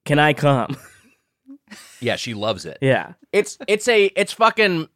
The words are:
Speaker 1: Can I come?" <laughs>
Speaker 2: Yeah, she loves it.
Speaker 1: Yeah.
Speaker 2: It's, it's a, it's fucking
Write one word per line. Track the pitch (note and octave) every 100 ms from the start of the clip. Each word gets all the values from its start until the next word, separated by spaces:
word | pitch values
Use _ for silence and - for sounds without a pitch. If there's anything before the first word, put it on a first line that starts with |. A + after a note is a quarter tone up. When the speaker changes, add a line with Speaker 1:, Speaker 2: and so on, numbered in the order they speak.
| -
Speaker 1:
Can | C#3+
I | D3+
come?" | D3 D3 C3+ A2+ C3+
<laughs> | - _ _ _ _ _ _ C#4 _ - - -
Speaker 2:
Yeah, | A#2 F#2+
she | B2 G#2
loves | G#2+ F#2+ E2
it. | C#2
Speaker 1:
Yeah. | C3+ A#2 D2+ - -
Speaker 2:
It's, | G3 G3+ - C4+
it's | G#3+ B3
a, | A3+ G3 -
it's | G3+
fucking | - A3+ A3+ G#3 E3+ D#3+